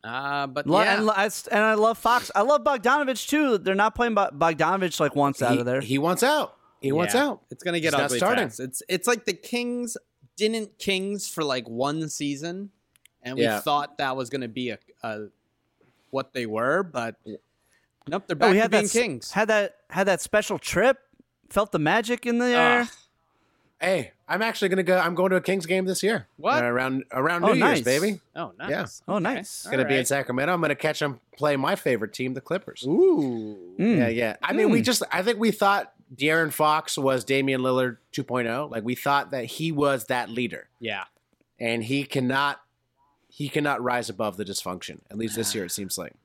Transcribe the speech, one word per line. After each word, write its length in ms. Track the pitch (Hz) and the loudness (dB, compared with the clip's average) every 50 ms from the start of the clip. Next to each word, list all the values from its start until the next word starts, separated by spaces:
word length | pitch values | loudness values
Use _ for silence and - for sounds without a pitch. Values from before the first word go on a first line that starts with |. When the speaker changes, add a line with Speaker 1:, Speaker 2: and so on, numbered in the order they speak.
Speaker 1:
Uh, 440 | - 110 117 127 139 139 143 143 139 | -10 -6 -6 -6 -4 -2 -2 -2 -2
but 200 | 135 127 147 143 | -2 -4 -4 0
Speaker 2:
Lo-, 140 | 135 160 196 | 4 4 6
Speaker 1:
yeah. 160 | 220 214 196 | 6 4 4
Speaker 2:
and, 100 | 208 214 | 2 2
lo-, 60 | 214 214 | 2 2
I 100 | 196 202 | 2 2
s-, 200 | 214 - - - - | 0 -2 -6 -6 -2
and 120 | 247 208 | 2 2
I 120 | 214 220 220 | 4 4 4
love 240 | 214 214 226 226 - | 4 4 2 2 2
Fox. 320 | - 226 240 247 - - - | 2 2 2 2 0 0 0
I 80 | 196 | 0
love 200 | 208 254 302 285 226 | 4 4 4 2 4
Bogdanovich, 640 | 294 285 247 185 247 269 302 294 262 262 208 - - | 0 0 2 2 2 4 4 2 0 -2 -4 -4 -2
too. 300 | - 302 302 269 233 196 | 0 2 4 4 2 2
They're 160 | - 185 190 | 2 0 2
not 200 | 196 208 220 214 | 4 4 2 4
playing 200 | - 240 240 220 | 2 0 2 2
Bo-, 160 | 208 196 - | 2 2 0
Bogdanovich, 680 | - 139 165 165 165 139 156 160 185 196 185 175 - - | 0 2 2 2 2 2 2 2 2 2 0 -2 0 0
like, 140 | 160 143 - | 0 2 2
wants 260 | 143 143 139 135 - | 2 2 2 2 0
out 100 | 135 120 120 | 2 2 2
Speaker 3:
He, 40 | 120 | 2
Speaker 2:
of 60 | 120 | 2
there. 140 | 123 127 135 | 0 -2 -2
Speaker 3:
he 180 | 139 107 131 139 | -2 0 -2 0
wants 240 | 147 165 180 175 | 2 0 2 2
out. 340 | 233 262 302 302 220 - - _ _ _ _ _ | 4 2 4 2 0 -2 -8 _ _ _ _ _
He 120 | - - | -2 0
wants 220 | 135 156 175 - 202 | 0 0 0 2 2
Speaker 1:
Yeah. 100 | 247 285 | 2 2
Speaker 3:
out. 160 | 285 233 - _ _ | 0 -2 -6 _ _
Speaker 1:
It's 120 | - - | -20 -8
gonna 160 | - 180 170 170 | -4 -2 -2 0
get 80 | 156 165 | 0 2
Speaker 3:
He's 40 | |
not 100 | 151 139 | 2 2
Speaker 1:
ugly 160 | 139 143 127 120 | 0 0 0 0
Speaker 3:
starting. 280 | 180 202 247 - 208 127 | 2 2 2 0 -2 -4
Speaker 1:
fast. 120 | 113 - | -6 -10
It's, 220 | 131 131 - - - - | -10 -10 -10 -12 -6 -4
it's 180 | 185 180 - 240 | -4 -2 0 0
like 160 | 247 226 - | 0 0 -2
the 60 | - 190 | -6 -6
Kings 600 | - - - - 240 240 240 240 247 240 226 - - _ _ _ _ _ _ _ | -6 -8 -6 -4 -4 -4 -4 -4 -6 -6 -8 -10 -12 _ _ _ _ _ _ _
didn't 420 | - 208 220 226 226 214 202 _ _ | -2 -2 0 0 -2 -6 -8 _ _
Kings 500 | - 202 196 185 190 202 202 202 - - | -2 -2 -2 0 -2 -4 -6 -6 -8 -8
for, 140 | - - | -6 -4
like, 260 | 160 143 131 127 117 117 | -2 -2 -2 -4 -4 -6
one 400 | 113 117 131 143 147 160 160 151 | -4 -4 -2 -2 -2 -4 -4 -6
season, 600 | - - 147 143 143 139 151 170 175 190 202 196 _ _ _ _ _ _ _ _ _ _ | -6 -6 -4 -6 -6 -6 -8 -10 -10 -10 -12 -14 _ _ _ _ _ _ _ _ _ _
and 140 | _ 123 131 | _ -10 -2
we 60 | 131 | 0
Speaker 3:
Yeah. 160 | 117 113 107 104 | 0 2 0 -2
Speaker 1:
thought 380 | - 156 147 147 143 147 - - | 0 0 0 0 -2 -4 -6 -4
that 180 | 143 135 131 | -4 -4 -2
was 140 | 135 131 117 | -4 -6 -6
gonna 180 | 131 135 127 117 | -6 -6 -6 -6
be 220 | 110 127 127 120 | -8 -8 -6 -6
a, 80 | 107 - _ _ _ _ | -8 -10 _ _ _ _
a, 240 | - 117 107 107 107 101 _ _ _ _ _ _ _ _ _ _ _ _ _ _ _ _ | -10 -8 -8 -8 -10 -14 _ _ _ _ _ _ _ _ _ _ _ _ _ _ _ _
what 220 | - 135 131 _ _ | -6 -6 -6 _ _
they 120 | 131 120 | -6 -6
were, 380 | 110 107 110 117 131 151 185 196 | -4 -2 -2 0 2 2 0 -2
but 320 | 170 147 127 117 113 110 _ _ 110 104 - _ _ _ _ _ _ _ _ _ _ _ _ _ - | -2 -6 -6 -6 -6 -8 _ _ -16 -16 -16 _ _ _ _ _ _ _ _ _ _ _ _ _ -8
nope, 200 | 151 196 - - | -8 -8 -4 -6
they're 80 | 180 | 0
Speaker 2:
Oh, 20 | 143 | 4
Speaker 1:
back 120 | - 220 | 4 6
Speaker 2:
we 60 | 185 | 6
Speaker 1:
to 40 | 202 | 6
Speaker 2:
had 80 | 220 214 | 4 4
Speaker 1:
being 120 | 196 208 208 | 4 2 2
Speaker 2:
that 20 | |
s-, 60 | 196 | 2
Speaker 1:
Kings. 400 | - 226 247 214 143 117 - - | 2 0 0 0 -2 -8 -10 -4
Speaker 2:
had 160 | - 190 220 208 | 0 0 2 4
that, 280 | 220 214 202 190 - _ _ _ | 4 2 2 0 -4 _ _ _
had 140 | - 170 196 | -2 0 2
that 140 | 196 185 165 | 2 2 0
special 380 | - - - 208 202 - 214 151 | 0 0 2 2 2 2 -6 -6
trip. 380 | - - - 170 208 254 269 - _ _ _ _ _ _ _ _ _ _ | -4 -2 0 4 4 4 4 2 _ _ _ _ _ _ _ _ _ _
Felt 220 | - 202 214 214 | 0 0 0 0
the 60 | - 165 | 0 0
magic 460 | 151 151 180 226 226 220 240 233 - | 2 2 2 2 2 0 -4 -4 -2
in 120 | 240 233 233 | -2 0 2
the 80 | 240 | 2
air. 340 | 247 240 240 240 240 240 240 | 2 4 4 6 6 4 4
Speaker 1:
Ugh. 60 | 240 233 - - _ _ _ _ _ _ _ _ _ _ _ _ _ _ _ _ | 2 -2 -6 -18 _ _ _ _ _ _ _ _ _ _ _ _ _ _ _ _
Speaker 3:
Hey, 320 | 156 180 190 170 - - _ _ _ | 0 0 0 0 -2 -6 _ _ _
I'm 140 | - 156 185 | -4 -2 0
actually 260 | 220 226 214 - 208 185 | 0 -2 -2 0 0 0
gonna 120 | 180 190 | 2 2
go. 160 | 185 165 185 185 | 2 4 4 4
I'm 160 | 170 170 180 | 4 2 2
going 160 | 165 185 190 | 2 2 4
to 60 | 185 | 2
a 40 | 180 | 2
Kings 240 | 180 - 196 196 170 | 2 0 -2 -2 0
game 180 | 160 185 190 190 | 0 0 0 0
this 180 | 185 185 - | 0 -2 0
year. 240 | - 196 233 180 117 _ _ - | 0 0 0 -2 -6 _ _ -4
Speaker 1:
What? 240 | 147 202 269 311 | -2 0 2 2
Speaker 3:
Uh, 40 | 311 | 2
around, 380 | 120 120 123 131 131 131 131 - _ | 2 0 0 0 0 -2 -4 -6 _
around 320 | - 127 135 156 175 170 175 | -4 -2 0 0 0 2 4
Speaker 2:
Oh, 80 | 208 | 4
Speaker 3:
New 80 | 220 160 | 4 6
Speaker 2:
nice. 240 | 190 262 285 160 113 | 4 4 4 2 2
Speaker 3:
Year's, 140 | 123 131 147 | 2 2 2
baby. 200 | 175 214 202 170 _ _ _ | 2 0 -2 -4 _ _ _
Speaker 1:
Oh, 180 | 147 - 110 87 98 | -10 -10 -10 -10 -12
nice. 120 | 143 185 | -6 -4
Speaker 3:
Yeah. 160 | 143 - 180 - - - _ | -4 -4 -4 -8 -10 -16 _
Speaker 2:
Oh, 80 | - 185 | -4 -2
Speaker 1:
Okay. 60 | 202 | -2
Speaker 2:
nice. 420 | 170 208 262 156 190 - - - - | -2 -2 -4 -4 -8 -10 -14 -12 -8
Speaker 1:
All 40 | 95 | -4
Speaker 3:
Gonna 120 | 139 131 127 | 0 0 2
be 100 | 131 135 | 2 2
in 40 | 131 | 0
Speaker 1:
right. 80 | 123 - | 2 0
Speaker 3:
Sacramento. 440 | 139 139 135 - 123 127 139 160 180 | -2 -2 -2 -2 -2 -2 0 0 0
I'm 60 | 170 | 0
gonna 120 | 165 151 143 | 0 -2 -2
catch 280 | - - 156 151 - | 0 -2 -2 -2 0
'em 180 | 151 143 131 - _ _ - | -2 -4 -4 -8 _ _ -8
play 200 | - 143 147 143 | -2 0 0 0
my 200 | 135 135 131 120 | 2 0 0 -2
favorite 360 | 190 - 156 127 107 107 104 - | 0 0 0 0 0 -2 -6 -6
team, 180 | - 127 127 131 | -6 -6 -6 -6
the 60 | 131 | -8
Clippers. 440 | - - 160 196 - - - - - | -6 -6 -6 -6 -6 -10 -16 -8 -4
Speaker 1:
Ooh. 880 | 131 160 - 370 381 339 294 147 131 120 113 110 107 104 98 87 87 92 98 | 0 2 4 6 6 4 4 2 -2 -2 -4 -6 -8 -12 -14 -16 -16 -4 0
Speaker 2:
Mm. 200 | 175 226 233 165 | 2 2 4 4
Speaker 3:
Yeah, 100 | 120 117 | 2 2
yeah. 280 | 113 117 120 110 107 - | 2 0 0 -2 -2 -4
I 120 | - 156 220 | -4 -2 0
mean, 160 | 302 427 - | 2 4 4
we 100 | 220 226 | 4 4
Speaker 2:
Mm. 40 | 220 | 2
Speaker 3:
just, 180 | 254 240 - - - | 2 0 0 -2 -2
I 100 | - 170 | -2 -2
think 160 | 185 220 240 208 | 0 0 0 2
we 120 | 233 226 | 2 0
thought 400 | 185 - 208 196 202 202 - - _ _ _ _ 131 | 2 4 4 4 4 2 0 -6 _ _ _ _ -6
De'Aaron 380 | - 135 151 156 165 165 151 | -2 0 2 4 2 2 0
Fox 440 | 135 - 156 151 151 156 - - - | 0 2 4 4 4 2 0 -4 -6
was 260 | - 139 135 131 127 | 0 0 2 2 0
Damian 380 | 120 - 135 135 135 135 135 127 | 0 2 2 2 2 2 0 0
Lillard 380 | 127 131 127 131 127 127 117 - _ _ | 2 2 2 2 0 0 -4 -8 _ _
two 120 | - - 135 | -8 -8 -6
point 240 | - 120 127 120 117 | -4 -2 -2 -2 -2
oh. 180 | 117 131 151 147 | -4 -4 -6 -6
Like, 120 | 117 117 | -8 -6
we 120 | 104 117 123 | -4 -4 -6
thought 360 | - - 143 139 143 - - | -2 0 0 0 0 0 -2
that 140 | 143 131 117 | -6 -8 -6
he 260 | 120 - - 160 165 | -8 -8 -6 -4 -4
was 340 | 160 143 147 143 139 127 - | 0 2 2 2 2 0 -2
that 240 | - 131 123 120 92 | -4 -2 -2 -2 -4
leader. 380 | 113 117 123 107 85 69 - _ _ _ | -4 -4 -4 -4 -6 -10 -16 _ _ _
Speaker 1:
Yeah. 240 | 117 110 104 98 92 - _ _ _ _ _ _ _ _ _ _ | -10 -8 -8 -8 -10 -14 _ _ _ _ _ _ _ _ _ _
Speaker 3:
And 240 | 117 117 117 117 110 | -4 -2 -2 -2 -2
he 200 | 113 135 143 139 | -2 -4 -4 -4
cannot, 580 | - - 139 127 123 131 135 143 143 139 - _ _ _ _ _ _ _ _ _ _ _ _ _ _ | -2 -2 -2 0 0 0 2 0 0 -2 -6 _ _ _ _ _ _ _ _ _ _ _ _ _ _
he 200 | _ - 147 139 | _ -8 -8 -4
cannot 320 | - 156 147 147 139 117 | -2 -2 0 0 -2 0
rise 260 | 123 123 123 120 113 104 | -2 -2 -2 -2 -2 -6
above 280 | 104 92 113 104 92 95 | -6 -4 -4 -4 -4 -6
the 60 | 104 | -8
dysfunction. 560 | 92 98 - - 92 90 90 - - 76 - _ _ | -8 -8 -8 -6 -8 -8 -8 -10 -14 -16 -16 _ _
At 80 | 104 104 | -8 -8
least 180 | 113 110 107 | -6 -6 -4
this 180 | 113 110 104 - | -4 -4 -4 -4
year, 120 | 110 95 | -4 -6
it 40 | 87 | -6
seems 280 | - - 101 92 - - | -6 -8 -6 -8 -8 -8
like. 160 | 85 67 _ _ | -10 -12 _ _